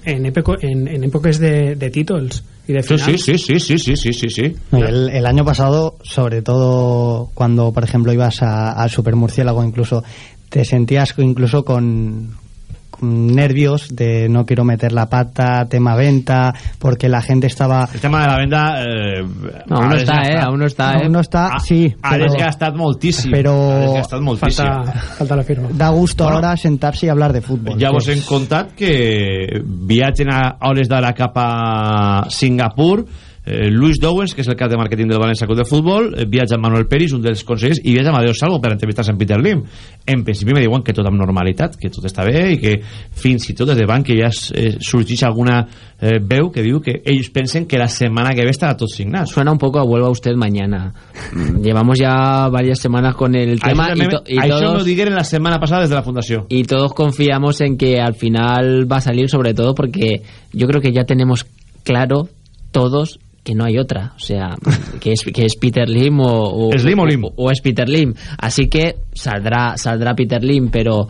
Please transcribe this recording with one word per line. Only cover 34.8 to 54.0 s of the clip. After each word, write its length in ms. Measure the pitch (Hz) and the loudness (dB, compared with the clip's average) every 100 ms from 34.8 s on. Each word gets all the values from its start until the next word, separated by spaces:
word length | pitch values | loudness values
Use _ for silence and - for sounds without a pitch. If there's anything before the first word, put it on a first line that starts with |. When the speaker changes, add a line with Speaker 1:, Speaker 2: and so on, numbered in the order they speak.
| 113 110 113 | -2 0 0
Speaker 2:
del 140 | 110 | 2
València 240 | 113 110 110 | 0 0 0
Club 140 | 113 | 0
de 40 | |
Futbol, 440 | 120 147 160 202 233 - | 2 2 2 2 0 -2
eh, 60 | 110 | -2
viatja 300 | 120 120 117 | 0 0 0
amb 80 | 113 | 2
Manuel 220 | 113 110 | 2 2
Peris, 220 | 139 170 | 0 0
un 60 | 131 | 0
dels 220 | 117 107 - | -2 -2 -4
consellers, 320 | 113 123 165 | -2 0 0
i 80 | - | 2
viatja 160 | 123 147 | 2 4
amb 80 | 139 | 2
Adeu 160 | 117 | 2
Salvo 240 | 117 160 170 | 2 0 0
per 120 | 117 | 0
entrevistar-se 380 | 104 110 104 107 | -2 -2 -2 -2
amb 80 | 101 | 0
Peter 160 | 101 104 | 0 2
Lim. 220 | 180 175 107 - - - | 2 0 -4 -16 -20 -12
En 200 | - 131 110 | -2 -2 -2
principi 260 | 101 104 | -2 0
me 80 | 143 | 2
diuen 180 | 117 131 | 2 0
que 100 | 117 104 | -2 -2
tot 100 | 98 | 0
amb 80 | 98 | 0
normalitat, 560 | 95 95 92 90 170 - | 0 0 0 -2 -4 -4
que 80 | 98 | -8
tot 80 | - 95 | -6 -8
està 160 | - 98 | -2 0
bé, 140 | 147 185 | 2 2
i 40 | 156 | 2
que 140 | 107 104 - - - | 0 0 -4 -16 -14
fins 320 | - 131 123 - | -2 0 0 -2
i 40 | |
tot 140 | 107 127 | -4 0
des 80 | 127 | 2
de 80 | 104 | 2
banc 180 | 123 139 | 0 2
que 80 | 113 | 2
ja 140 | 117 | 2
es, 140 | 110 - | -2 -6
eh, 220 | - 113 107 | -2 -2 -2
sorgeix 420 | - 123 110 120 | -2 0 0 0
alguna, 380 | 127 113 123 120 117 - - - | 0 2 2 2 0 -10 -20 -4
eh, 180 | 110 113 | 0 0
veu 300 | 98 127 175 | 2 0 0
que 140 | 131 110 | 0 0
diu 140 | 147 | 0
que 140 | 147 113 - | -2 -6 0
ells 240 | 135 123 | -2 0
pensen 360 | 135 131 - 165 | -4 -2 -4 -2
que 80 | 131 | 0
la 80 | 120 | -2
setmana 480 | - 120 113 127 | 0 -2 0 0
que 80 | 123 | 0
ve 80 | 120 | 0
estarà 240 | 131 151 131 | 0 -2 -2
tot 140 | 110 | -4
signat. 380 | - 101 190 151 | -6 -6 -4 -2
Speaker 4:
Suena 220 | - 143 | 0 2
un 60 | 151 | 2
poco 200 | 135 143 | 0 0
a 60 | |
"vuelva 260 | 127 120 123 | 2 2 2
usted 240 | 120 123 | 0 -2
mañana". 580 | 123 110 101 98 98 92 - - - - | 0 0 -2 -2 -4 -6 -10 -18 -16 -10
Mm, 300 | 85 76 - | -4 -2 0
llevamos 380 | 107 110 120 127 | 2 2 2 2
ya 480 | 131 131 135 135 135 | 2 2 2 2 0
varias 320 | 127 127 127 | 0 0 0
semanas 340 | 127 123 131 | 0 0 0
con 220 | 123 131 127 | 0 0 2
el 240 | 120 117 | 0 0
Speaker 2:
Això 80 | 113 | 2
Speaker 4:
tema 160 | 139 165 | 2 0
Speaker 2:
també 120 | 170 | 0